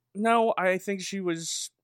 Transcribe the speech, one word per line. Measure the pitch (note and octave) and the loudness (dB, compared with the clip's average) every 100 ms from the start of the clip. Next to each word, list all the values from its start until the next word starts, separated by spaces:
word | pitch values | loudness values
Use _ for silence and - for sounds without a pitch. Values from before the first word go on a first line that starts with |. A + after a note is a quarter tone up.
| _ | _
No, | G3 A3+ A#3 A3+ - | -2 2 4 4 2
I | F#3 F#3 | 2 0
think | - G3+ | -2 -6
she | F3+ G3 | -4 -4
was | F3+ E3 E3 - - _ | -2 -2 -4 -6 -8 _